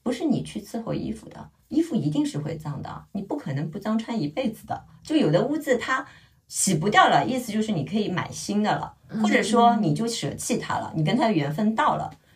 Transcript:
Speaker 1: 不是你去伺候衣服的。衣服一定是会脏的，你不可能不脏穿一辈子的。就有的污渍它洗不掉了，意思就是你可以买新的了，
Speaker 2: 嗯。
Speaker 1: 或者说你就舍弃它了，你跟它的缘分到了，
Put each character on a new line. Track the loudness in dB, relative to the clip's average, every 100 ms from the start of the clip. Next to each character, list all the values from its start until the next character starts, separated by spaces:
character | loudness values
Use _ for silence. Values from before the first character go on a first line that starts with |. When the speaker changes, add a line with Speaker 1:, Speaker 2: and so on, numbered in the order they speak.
Speaker 1:
不 | -6
是 | -2
你 | 2 0
去 | -2 -10
伺 | -8 -10
候 | -6
衣 | -6 -6
服 | -10 -12
的。 | -18 -20 _ -4
衣 | -2
服 | 0 0
一 | 0
定 | 0
是 | -2 -2
会 | -6 -6
脏 | -6 -8
的， | -8 -12 -10
你 | -8
不 | -6 -6
可 | -4
能 | -4 -4
不 | -6
脏 | -2 -2
穿 | -2 -2
一 | -2
辈 | -2 -4
子 | -4 -10
的。 | -10 -10 -18
就 | -2 2
有 | 4
的 | 4
污 | 2 -2
渍 | 0 0
它 | 0 -4 -4 -18 -20 _ -10
洗 | -2 0 2
不 | 4
掉 | 6 6
了， | 6 2
意 | -2
思 | -2
就 | -2
是 | -2
你 | -2
可 | -2 -2
以 | -2
买 | -4 -6
新 | -8 -2 0
的 | 2 0
了， | -4 -14 -10
Speaker 2:
嗯。 | -2
Speaker 1:
或 | 2
者 | 2
说 | 4 6 6 6
你 | 2 2
就 | -2
舍 | -2 -6 -6
弃 | -2 -2
它 | -2 -4
了， | -4 0
你 |
跟 | 2 4
它 | 4
的 |
缘 | 2 0
分 | 0 0
到 | 2 2 0
了， | -4 -10 _